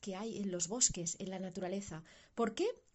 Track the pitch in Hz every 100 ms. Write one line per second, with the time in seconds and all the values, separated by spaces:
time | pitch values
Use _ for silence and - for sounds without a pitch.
0 | - 185 226 214 202 180 170 240 254 -
1 | 170 - 190 185 185 175 180 196 202 160
2 | - - - - 226 220 392 466 -